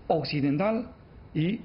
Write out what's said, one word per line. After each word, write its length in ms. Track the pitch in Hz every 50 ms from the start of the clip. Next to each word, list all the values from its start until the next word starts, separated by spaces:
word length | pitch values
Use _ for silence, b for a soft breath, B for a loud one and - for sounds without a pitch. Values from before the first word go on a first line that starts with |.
| -
occidental 840 | - 185 156 - - 151 147 131 143 139 151 190 214 226 226 247 - - - - - - - - -
y 280 | - 160 156 180 220 -